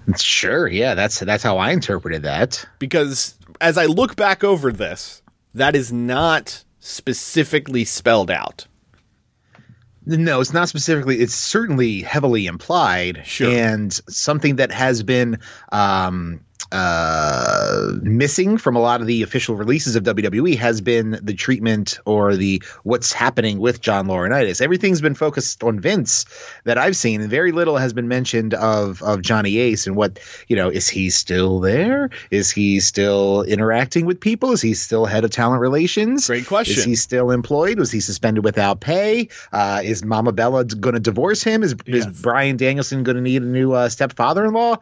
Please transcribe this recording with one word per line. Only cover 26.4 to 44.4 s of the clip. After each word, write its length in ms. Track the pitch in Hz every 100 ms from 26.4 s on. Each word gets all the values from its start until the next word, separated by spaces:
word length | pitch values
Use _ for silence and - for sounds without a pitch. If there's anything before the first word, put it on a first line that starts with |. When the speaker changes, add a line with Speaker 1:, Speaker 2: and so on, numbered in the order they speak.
| - - 117
Speaker 1:
that 120 | 117
I've 180 | 170 185
seen, 260 | 120 107
and 80 | 107
very 220 | 131 180
little 240 | 165 165 139
has 160 | 131
been 140 | 117 120
mentioned 460 | 127 123 117 110
of, 480 | 110 110 107 101 92
of 200 | 104 101
Johnny 360 | 90 110 101 110
Ace 300 | 123 107 -
and 80 | 101
what, 240 | 101 98 - - -
you 80 | 107
know, 140 | 92
is 180 | 87 -
he 200 | 98 92
still 500 | - - 90 92 92
there? 500 | 92 123 214 277 269 - -
Is 220 | 202 196
he 300 | 208 202 196
still 600 | - 104 101 101 98 101
interacting 640 | 98 104 110 113 131 170 170
with 140 | 180
people? 320 | 214 226 262
Is 100 | 226
he 120 | 117
still 320 | 107 - 113 107
head 180 | 104
of 80 | 110
talent 300 | 117 120 127
relations? 680 | 127 143 175 208 220 269 -
Speaker 2:
Great 180 | 123 123
question. 320 | 202 233 101
Speaker 1:
Is 60 |
he 120 | 117 117
still 360 | - 127 123
employed? 480 | 123 120 147 180 220
Was 120 | 131
he 80 | 110
suspended 420 | - 95 113 107
without 360 | 101 107 101 98
pay? 500 | - 180 208 233 220 - -
Uh, 300 | 104 101 -
is 200 | 104 104
Mama 300 | 107 110 117
Bella 320 | 104 120 131 120
d-, 100 | 110
gonna 220 | 123 120
divorce 420 | 113 101 175 214
him? 220 | 226 220
Is, 100 | 196 120 -
is 200 | 123 104
Speaker 2:
Yes. 160 | 87
Speaker 1:
Bryan 360 | 120 127 139 127
Danielson 460 | 131 139 131 135
gonna 180 | 123 123
need 200 | 127 131
a 40 | 123
new, 260 | 127 131
uh, 160 | 127 120
stepfather-in-law? 880 | - 139 - 123 175